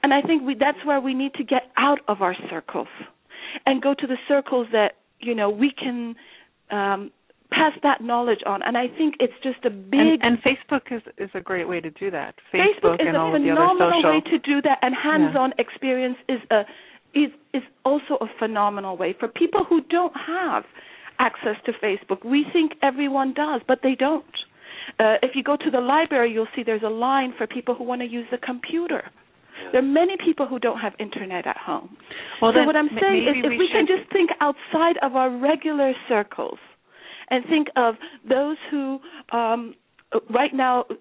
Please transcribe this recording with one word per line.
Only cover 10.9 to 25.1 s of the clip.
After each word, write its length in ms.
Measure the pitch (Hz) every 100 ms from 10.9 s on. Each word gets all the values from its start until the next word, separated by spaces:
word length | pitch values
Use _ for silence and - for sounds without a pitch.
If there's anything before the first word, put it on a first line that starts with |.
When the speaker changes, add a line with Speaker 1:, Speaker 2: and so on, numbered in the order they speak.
Speaker 2:
is, 100 | 233 - -
is 140 | 196
a 80 | 190
great 280 | 175 185 170
way 120 | 175
to 100 | 160
do 200 | 151 196
that. 240 | 170 139 - -
Speaker 1:
Facebook 460 | - 381 415 - 165
Speaker 2:
Facebook 20 |
Speaker 1:
is 60 | -
Speaker 2:
and 100 | 320
Speaker 1:
a 40 |
Speaker 2:
all 160 | 320 320
of 40 |
the 100 | 285
other 100 | 302
Speaker 1:
phenomenal 320 | 349 370 349 339
Speaker 2:
social 80 | 320
Speaker 1:
way 100 | 311 311
to 60 | 320
do 200 | 262 285
that, 160 | 294 269
and 100 | 254
Speaker 2:
Yeah. 100 | 262
Speaker 1:
hands-on 500 | 302 311 294 269 262 -
experience 600 | 233 - 269 254 254 247 -
is 120 | 254 -
a, 120 | 220 208 - - - _
is, 160 | 285 294 - _
is 80 | - - _
also 340 | - 285 285 294
a 60 | 220 -
phenomenal 560 | 226 214 208 208 196 180
way 160 | 180 185
for 100 | 233
people 340 | - 339 415
who 160 | 381 339
don't 300 | 262 339 359 -
have 480 | - 339 359 113 - - - - - _
access 340 | 254 - 240 214 -
to 60 |
Facebook. 520 | 226 214 202 - 196
We 200 | 233 277 285
think 200 | 349 311 -
everyone 500 | 277 262 285 269 269
does, 300 | 262 302 269 -
but 100 | 262
they 100 | 269
don't. 300 | 254 262 311 - - - _ - - - -
Uh, 240 | 220